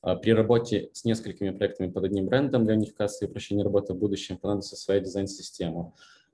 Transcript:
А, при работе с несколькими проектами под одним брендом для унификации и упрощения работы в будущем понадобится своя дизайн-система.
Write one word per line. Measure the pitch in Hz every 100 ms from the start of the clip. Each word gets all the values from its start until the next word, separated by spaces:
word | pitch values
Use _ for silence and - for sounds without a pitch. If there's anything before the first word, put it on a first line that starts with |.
А, | 90 90
при | 104
работе | 113 107 120 117 104 -
с | -
несколькими | 117 110 104 92 98
проектами | 92 101 - 92
под | 92
одним | 92 98 95
брендом | 127 143 127 110
для |
унификации | 110 107 - 104 - 98
и |
упрощения | 98 - 101
работы | 101 101 101
в | 92
будущем | 104 98 - 92
понадобится | 101 104 - -
своя | - 98
дизайн-система. | 92 95 98 - - - 87 82 85 _ - - _